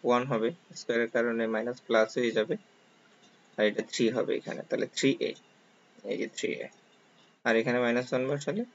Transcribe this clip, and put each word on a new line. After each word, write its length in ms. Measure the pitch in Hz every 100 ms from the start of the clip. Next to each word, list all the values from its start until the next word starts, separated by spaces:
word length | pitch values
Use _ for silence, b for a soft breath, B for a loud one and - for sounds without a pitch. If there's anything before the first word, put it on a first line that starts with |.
| 120
ওয়ান 160 | 120 131
হবে, 160 | 117 113 170 _ -
স্কয়ারের 300 | - 117 117 123
কারণে 280 | 117 113 113
minus 240 | 110 117 123 -
plus 200 | 113 110 -
হয়ে 140 | 120 110
যাবে, 160 | 107 - - _ _ _ _ _ - _ _ -
আর 80 | 107
এটা 120 | 104 104
থ্রি 120 | - 113 -
হবে 160 | - -
এখানে, 200 | - - -
তাহলে 180 | - - -
থ্রি 140 | 135 - 123
এ, 20 | - _ _ _ _ _ - 107
এই 60 | 107
যে 60 | 110 -
থ্রি 140 | - -
এ। 40 | - - _ _ _ _ - _ 120
আর 80 | 113
এখানে 180 | 113 123
মাইনাস 240 | 120 120 123
ওয়ান 120 | 127 131
বসালে 320 | 143 143 190 240